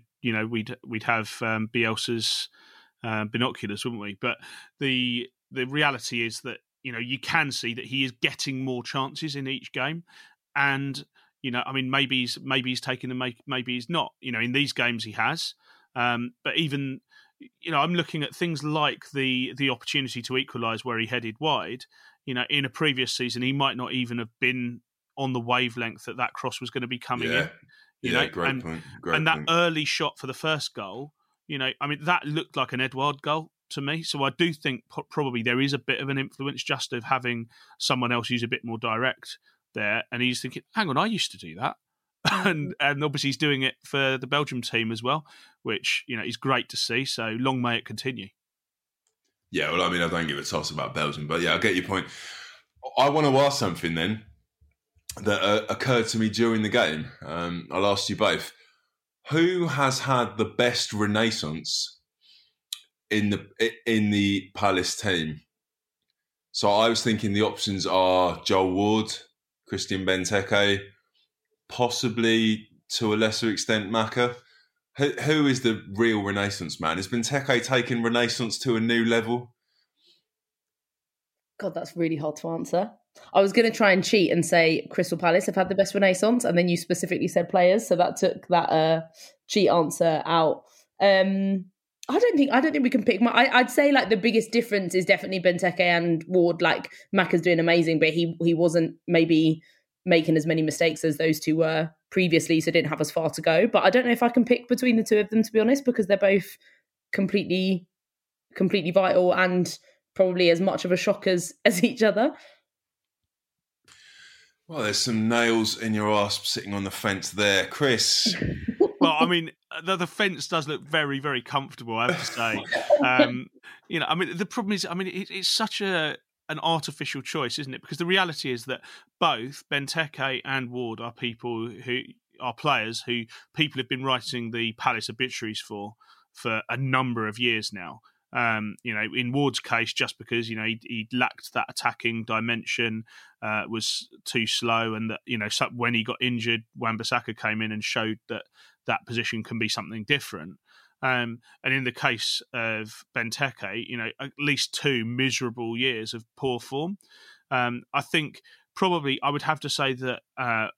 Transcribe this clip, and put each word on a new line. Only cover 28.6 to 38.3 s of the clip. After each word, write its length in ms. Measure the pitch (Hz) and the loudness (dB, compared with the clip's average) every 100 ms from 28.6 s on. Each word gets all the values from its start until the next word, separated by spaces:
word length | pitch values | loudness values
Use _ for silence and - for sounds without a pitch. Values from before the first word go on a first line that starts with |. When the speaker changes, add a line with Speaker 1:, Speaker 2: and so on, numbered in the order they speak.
Speaker 2:
point. 200 | 82 82 - - | -6 -10 -12 -10
Great 160 | 170 156 | -2 0
Speaker 1:
and 100 | 156 | 2
that 80 | 156 | 0
Speaker 2:
point. 120 | 151 | 2
Speaker 1:
early 340 | 170 175 160 | 2 2 0
shot 340 | 147 - 151 - | -2 -2 -4 -6
for 80 | 135 | -12
the 80 | |
first 400 | - 156 151 - | -6 -4 -2 -4
goal, 380 | - 98 113 147 _ _ _ - | -10 -12 -12 -16 _ _ _ -10
you 100 | 143 | -6
know, 120 | 131 - | -4 -4
I 60 | 143 | -4
mean, 100 | 143 | -4
that 200 | 151 175 | 0 0
looked 320 | 147 156 - 143 | 0 -4 -4 -4
like 160 | 127 | -2
an 80 | 127 | -2
Edouard 400 | 131 127 143 139 | -2 0 -2 -2
goal 280 | 151 156 160 _ - | -2 -4 -6 _ -12
to 100 | - | -8
me. 220 | 139 160 | -6 -6
So 180 | 160 143 | -4 -2
I 80 | 135 | 0
do 220 | - 175 | 2 0
think 320 | 147 147 127 - | 0 -6 -6 -10
po-, 180 | - - | -14 -8
probably 320 | - 135 120 | -4 -2 0
there 180 | 117 123 | 0 2
is 120 | 139 | 2
a 60 | 139 | 0
bit 220 | - 127 | -2 -4
of 80 | 139 | -2
an 100 | 135 | -4
influence 440 | 139 - 139 131 | -6 -6 -8 -6
just 300 | - 135 - | -6 -4 -4
of 120 | 123 | -6
having 440 | 113 131 123 117 113 _ - - | -2 -2 -2 -4 -8 _ -20 -6
someone 340 | - 127 120 | -2 0 2
else 160 | 120 | 0
who's 140 | 113 | 0